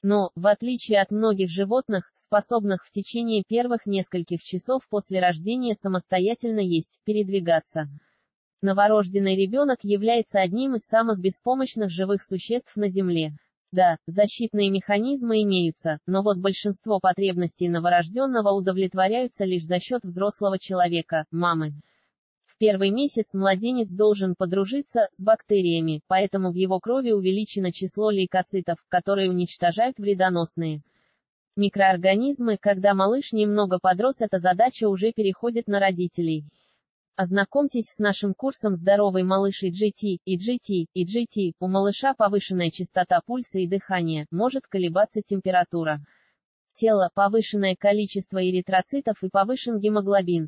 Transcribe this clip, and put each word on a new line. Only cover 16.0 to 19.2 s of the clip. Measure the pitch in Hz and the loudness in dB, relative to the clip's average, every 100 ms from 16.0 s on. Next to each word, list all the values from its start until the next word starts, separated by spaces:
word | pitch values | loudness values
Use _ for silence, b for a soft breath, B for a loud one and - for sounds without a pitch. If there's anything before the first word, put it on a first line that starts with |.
| - | -2
но | 190 | 0
вот | 202 190 | 0 0
большинство | 190 190 208 196 220 202 | -2 -2 -4 -6 -2 0
потребностей | 185 180 196 175 170 - 175 | 2 2 0 0 -4 -2 -2
новорожденного | 170 170 175 165 220 269 247 202 | 0 2 2 0 -2 -2 0 2
удовлетворяются | 196 190 185 190 190 190 226 | 2 0 -2 -2 0 0 0